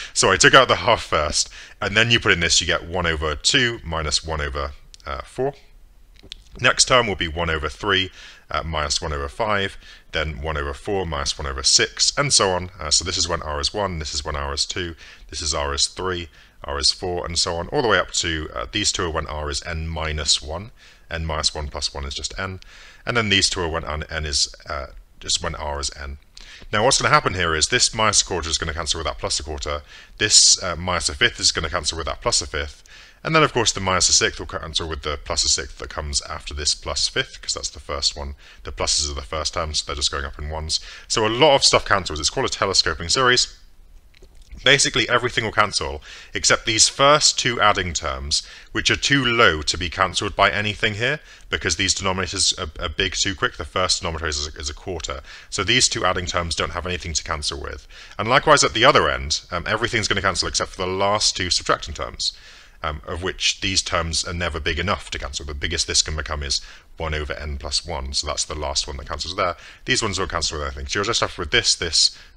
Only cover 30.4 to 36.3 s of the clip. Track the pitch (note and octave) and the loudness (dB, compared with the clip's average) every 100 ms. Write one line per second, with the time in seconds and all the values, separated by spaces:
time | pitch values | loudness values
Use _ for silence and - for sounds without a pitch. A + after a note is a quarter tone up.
30.4 | - - F#2 D#2+ F2+ F2 - - A#2 - | 8 4 0 -4 -2 0 -2 2 0 2
31.4 | G2 F#2 D#2+ F2+ D#2+ E2 D2 - A#2+ - | 0 0 -2 -2 -2 -4 -4 -4 0 0
32.4 | E2 D2+ C#2+ - - - - - - D#3+ | -2 -4 -6 -10 -20 -20 -20 -10 0 4
33.4 | D3 B2+ G#2+ G2+ F#2+ F2+ - - A2 - | 4 4 0 0 2 2 4 4 2 0
34.4 | F2 F2 E2 - E2 D2 D#2 C#2+ - E2 | -8 -8 -6 -6 -4 -6 -4 -6 -4 -2
35.4 | - - C#2+ - - - D2+ C#2+ - | 0 0 -4 -10 -8 -6 -4 -4 -6